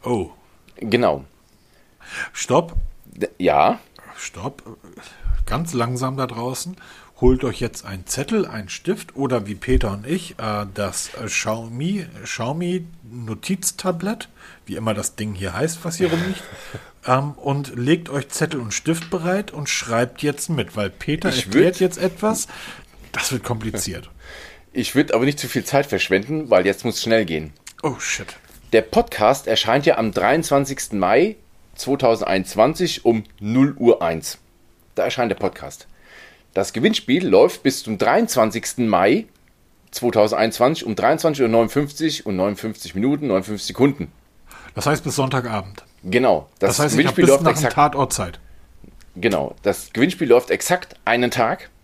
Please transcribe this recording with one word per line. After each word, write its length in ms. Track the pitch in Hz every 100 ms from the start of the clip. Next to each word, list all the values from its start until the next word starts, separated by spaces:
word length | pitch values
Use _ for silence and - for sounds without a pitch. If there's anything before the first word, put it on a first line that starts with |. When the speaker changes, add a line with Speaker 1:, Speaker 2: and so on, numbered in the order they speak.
| -
Speaker 1:
Oh. 240 | 120 92 - _ _ _ -
Speaker 2:
Genau. 480 | 113 117 113 71 67 _ _ _ _ _ _ _ - - -
Speaker 1:
Stopp. 420 | - - 151 165 - - - -
Speaker 2:
D-, 220 | - - _
ja. 420 | 87 73 85 233 - - - -
Speaker 1:
Stopp. 480 | - - 104 - - 110 - - - - - - -
Ganz 280 | 110 165
langsam 420 | 123 117 123 131 135
da 100 | 131
draußen. 520 | 110 120 131 175 185 - - - _
Holt 240 | 123 127
euch 160 | 127 104
jetzt 260 | 117 - -
einen 200 | 98 -
Zettel, 400 | - 143 220 185
einen 240 | 113 95
Stift 460 | - - 196 - -
oder 280 | 135 123 101
wie 100 | 101
Peter 360 | - 120 107
und 160 | 101 113
ich, 240 | 180 - -
äh, 260 | - 104 104
das, 360 | 98 98 - - -
äh, 40 | 107
Xiaomi, 800 | - - 110 113 120 160 202 170 -
Xiaomi 600 | - - 120 151 175 185 170 - 113
Notiztablett, 1160 | 120 113 110 - 190 - - 190 170 190 233 - - - - -
wie 100 | 92
immer 180 | 110
das 220 | 104 - -
Ding 180 | 104
hier 200 | 95 95
heißt, 260 | 85 156 165
was 140 | 175 165
hier 120 | 185
rumliegt, 340 | 165 180 185 - - -
Speaker 2:
<laughs> 320 | 107 - _ -
Speaker 1:
ähm, 260 | 127 143
und 420 | 143 143 139 135 123
legt 320 | 123 170 165
euch 200 | 143 -
Zettel 300 | - 160 156
und 140 | 113
Stift 360 | 98 - 165 165
bereit 420 | 185 165 190 208
und 180 | 151 143
schreibt 520 | - 117 117 120 -
jetzt 260 | 147 143 -
mit, 260 | 156 110 -
weil 140 | 98
Peter 400 | - - 156 180
Speaker 2:
Ich 160 | 127 95
Speaker 1:
erklärt 80 | 113 165
Speaker 2:
würd 140 | 180
Speaker 1:
jetzt 180 | 185 175
etwas, 500 | 185 - 214 214 - - - - - - -
das 200 | - -
wird 120 | 127
kompliziert. 680 | - 113 110 107 - 90 - -
Speaker 2:
<laughs> 40 | - - - - _ -
Ich 200 | 113 131
würd 180 | -
aber 100 | 113 131
nicht 120 | 147
zu 100 | 127
viel 160 | -
Zeit 220 | - 139 -
verschwenden, 640 | 95 - 95 110 156 147
weil 160 | 101 92
jetzt 180 | 98
muss 160 | 120 -
schnell 260 | 113 113 92
gehen. 280 | 80 78 - - -
Speaker 1:
Oh, 160 | 156 127
shit. 260 | - - 110 - _ - -
Speaker 2:
Der 80 | 113
Podcast 640 | - - 240 - 107 139 -
erscheint 400 | - - 127 151
ja 140 | 135
am 120 | 113
dreiundzwanzigsten 840 | 101 98 151 165 139 135 135 - 104
Mai 380 | 92 117 196 214 _ - _ -
zweitausendeinundzwanzig 1300 | - 139 131 110 95 95 95 101 117 156 175 - -
um 180 | 113 101 -
null 360 | 104 120 143 139
Uhr 240 | 117 -
eins. 380 | 85 82 - - _ _ _ _ _ -
Da 80 |
erscheint 260 | 98 131 120
der 60 | 95
Podcast. 520 | 95 - 69 - - - - - - _ _ -
Das 180 | 95
Gewinnspiel 540 | - 165 220 - 139 151
läuft 340 | 95 156 -
bis 220 | 135 131
zum 160 | - 104
dreiundzwanzigsten 880 | 107 165 233 - 110 113 - - 117
Mai 380 | 95 98 165 226 _ _ _ _ _ _
zweitausendeinundzwanzig 920 | - 120 113 107 107 110 - 123 156 -
um 80 | 104
dreiundzwanzig 480 | 113 156 165 143
Uhr 60 | 120
neunundfünfzig 760 | 117 113 139 147 - 156 147 -
und 100 | 95
neunundfünfzig 600 | 95 101 110 107 - 95
Minuten, 320 | 120 147 147
neunundfünfzig 400 | 95 95 104 -
Sekunden. 440 | - 135 143 82 _ _ _ - - -
Speaker 1:
Das 140 | - 143
heißt 160 | 151
bis 120 | 151 135
Sonntagabend. 680 | 131 135 120 107 95 101 - _
Speaker 2:
Genau. 460 | 92 110 127 82 73 _
Das 200 | 98 -
Speaker 1:
Das 80 | 147
heißt, 140 | 117
ich 60 | 147
hab 100 | 113
Speaker 2:
Gewinnspiel 100 | 175
Speaker 1:
bis 40 |
Speaker 2:
läuft 120 | 139
Speaker 1:
nach 80 | 160
dem 60 | 143
Speaker 2:
exakt 180 | 135 -
Speaker 1:
Tatort 360 | 147 143 131
Zeit. 260 | - 92 - - - - - - - - -
Speaker 2:
Genau. 400 | 107 92 69 -
Das 320 | - - -
Gewinnspiel 340 | 110 147 180 147
läuft 200 | 120 -
exakt 460 | - - 175 - - -
einen 240 | 120 123
Tag. 400 | - 117 180 - _